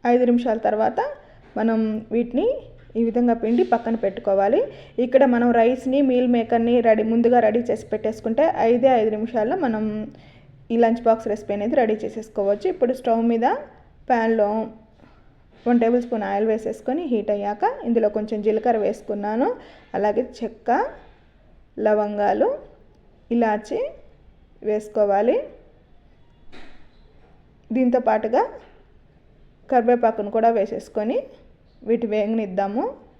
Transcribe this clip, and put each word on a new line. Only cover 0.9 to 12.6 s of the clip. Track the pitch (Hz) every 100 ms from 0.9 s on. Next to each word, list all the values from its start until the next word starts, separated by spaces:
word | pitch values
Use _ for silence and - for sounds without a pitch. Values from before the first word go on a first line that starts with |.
| - 539 571 - - - -
మనం | 226 220 220 214 220 226
వీటిని | 240 240 440 571 - - - 226
ఈ | 233
విధంగా | 233 240 233
పిండి | 220 240 359
పక్కన | 233 226 226
పెట్టుకోవాలి. | 202 190 - 196 196 311 554 - - -
ఇక్కడ | 247 262 277
మనం | 240 240 233
రైస్ని, | 226 254 262 269 269
మీల్ | 247 254
మేకర్ని | 240 226 233 233 240 226
రెడీ, | 214 220
ముందుగా | 233 233 247 220
రెడీ | 226 240
చేసి | 214 -
పెట్టేసుకుంటే | 214 214 214 220 226 320 - 226
ఐదే | 240 262 247
ఐదు | 220
నిమిషాల్లో | 214 233 240 214 370 269
మనం | 214 214 214 214 - - - - - -
ఈ | 226
లంచ్ | 226 240 233
బాక్స్ | 220 226
రెసిపీ | 208 - 202
అనేది | 208 269
రెడీ | 226 214
చేసేసుకోవచ్చు. | 214 220 220 - 196 202